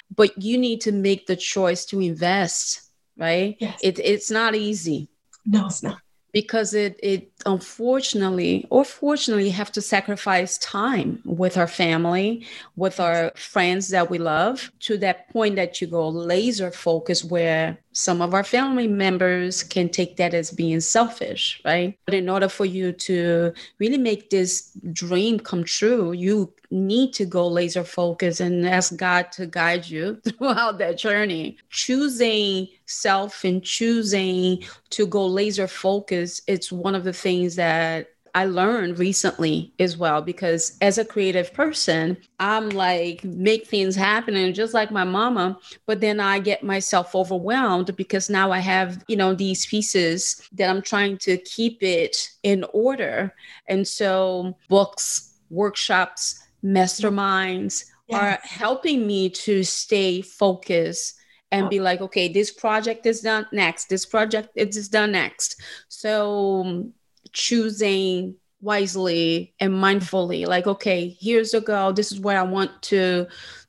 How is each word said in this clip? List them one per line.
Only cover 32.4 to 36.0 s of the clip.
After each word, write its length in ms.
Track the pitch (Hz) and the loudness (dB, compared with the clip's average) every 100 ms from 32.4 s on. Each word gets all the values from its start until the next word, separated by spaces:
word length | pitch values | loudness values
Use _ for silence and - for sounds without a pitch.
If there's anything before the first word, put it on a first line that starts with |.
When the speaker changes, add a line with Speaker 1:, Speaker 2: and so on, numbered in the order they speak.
| 202 190 185 _ - | 2 0 -4 _ -12
Speaker 1:
self 580 | - 208 196 202 - 190 | -4 0 2 0 -4 0
and 180 | 185 | 0
choosing 1000 | - - 233 233 214 196 185 185 185 180 - - - | -2 -2 2 2 2 0 2 2 2 0 -4 -20 -10
to 160 | - 202 | -2 0
go 180 | 202 190 | 2 0
laser 420 | 190 214 196 185 | 0 0 0 -4
focus, 760 | - 190 202 | 0 0 0